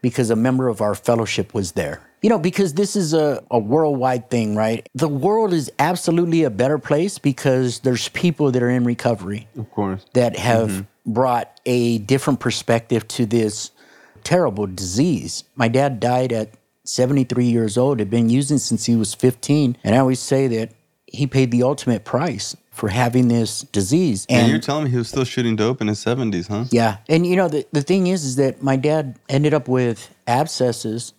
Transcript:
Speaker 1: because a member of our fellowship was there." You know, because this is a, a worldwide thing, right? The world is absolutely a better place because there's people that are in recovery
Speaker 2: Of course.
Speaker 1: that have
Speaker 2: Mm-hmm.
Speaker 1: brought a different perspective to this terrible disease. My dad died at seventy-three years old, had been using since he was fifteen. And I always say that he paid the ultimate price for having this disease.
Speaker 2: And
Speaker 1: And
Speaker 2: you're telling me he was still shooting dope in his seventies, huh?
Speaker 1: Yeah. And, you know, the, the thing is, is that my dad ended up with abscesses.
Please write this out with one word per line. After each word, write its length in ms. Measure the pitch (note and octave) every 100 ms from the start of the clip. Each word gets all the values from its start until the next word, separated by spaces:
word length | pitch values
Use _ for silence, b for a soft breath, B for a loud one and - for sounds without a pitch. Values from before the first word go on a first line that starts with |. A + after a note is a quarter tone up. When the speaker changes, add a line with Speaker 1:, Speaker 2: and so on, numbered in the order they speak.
Speaker 1:
because 280 | B2+ A#2+ A#2
a 60 | A2+
member 320 | B2 C3 C3
of 140 | G#2+
our 140 | G#2+ G2
fellowship 580 | - A#2 A2 - G2
was 180 | G#2+ F#2
there." 280 | - D#2 D2 - _
You 80 | G3+
know, 80 | A3
because 360 | E3 - G3
this 220 | D3 G3+ G#3
is 180 | E3
a, 280 | D#3+ D3+ C3 -
a 80 | A#2+
worldwide 720 | G#2 C#3+ D#3 C#3 B2+ B2+ A#2
thing, 260 | A#2+ G#2+ G#2
right? 320 | A2 A2+ -
The 140 | B2 D#3+
world 460 | C#3 F3+ A3 A3
is 180 | F3 C3 -
absolutely 640 | D3+ F3+ - E3 E3+ E3
a 60 | D3+
better 280 | G2 B2+ D3+
place 400 | - D3 F#3 -
because 640 | C#3+ C3 C#3+ B2+ B2+ A#2
there's 300 | C3+ A#2+ -
people 420 | - F3 D#3 D3+
that 100 | B2+
are 80 | A#2+
in 140 | B2
recovery 640 | A#2+ A#2+ B2+ A2 F#2 G#2 - C#3+
Speaker 2:
Of 140 | A2
course. 340 | - G2 F#2+ -
Speaker 1:
that 240 | B2+ A#2+ F2+
have 320 | G2+ A#2 A2
Speaker 2:
Mm-hmm. 440 | F#2+ G2+ _ -
Speaker 1:
brought 460 | A2+ C3 A#2+ - _ -
a 340 | B2 A#2+ A#2
different 400 | G#2 C3+ - C3+
perspective 680 | B2+ - - A#2 - A#2 - -
to 100 | A#2
this 460 | A#2 A2 G2+ - b b b b b
terrible 440 | - F3 D#3 G2+ G#2
disease. 760 | F#2 F#2 F#2 E3 B2 D#2+ - - -
My 120 | A#2
dad 300 | B2 C#3 A#2+
died 320 | A#2 B2 B2+
at 160 | A2+ G#2+ - _ _
seventy-three 600 | - - B2+ C#3 B2+ A#2+ B2
years 320 | A#2 A2 G#2+
old, 220 | C3 C3+
had 100 | G2+
been 200 | A#2 A2+
using 280 | B2 C#3 C#3+
since 260 | - A2+ -
he 100 | A#2
was 180 | G#2+
fifteen. 640 | - B2+ B2 - D3 C#3 A#2+
And 120 | - A#2
I 40 |
always 200 | C3 B2+
say 280 | - C3+ C3+
that 220 | A2+ A2+ _ _ _ _
he 200 | G2+ C#3
paid 220 | C3+ C3
the 120 | A#2+
ultimate 400 | B2 D3 - A2+ -
price 500 | B2+ D3+ A2 - - _
for 200 | - A2
having 380 | G2+ A#2+ B2 B2
this 340 | A#2 A2 - -
disease. 540 | G#2+ F#2+ D3+ F3+ G2 -
Speaker 2:
And 120 | B2+
Speaker 1:
And 80 | A#2
Speaker 2:
you're 100 | D3+
telling 260 | - C#3+ D3
me 60 |
he 60 | B2
was 120 | A2+
still 160 | C#3 B2+
shooting 300 | - A#2 A2
dope 260 | A2 B2
in 60 | G#2+
his 120 | G#2
seventies, 480 | - A#2+ A#2 F#2+ F2
huh? 180 | G#2 B2
Speaker 1:
Yeah. 280 | A#2+ A#2 G#2 -
And, 160 | E3 F3
you 80 | F3+
know, 140 | F3+
the, 160 | D3 -
the 100 | D3+
thing 260 | C#3 F#3+ F3+
is, 160 | F#3
is 120 | C#3+ B2+
that 260 | C3+ -
my 140 | C3+ C3+
dad 420 | C#3+ D#3 C#3 A#2+ _
ended 260 | C#3 D3+
up 140 | D#3 B2+
with 420 | B2+ B2 A2+ - _ -
abscesses. 880 | A#2+ D#3+ - B2+ A2+ A2+ A2 A#2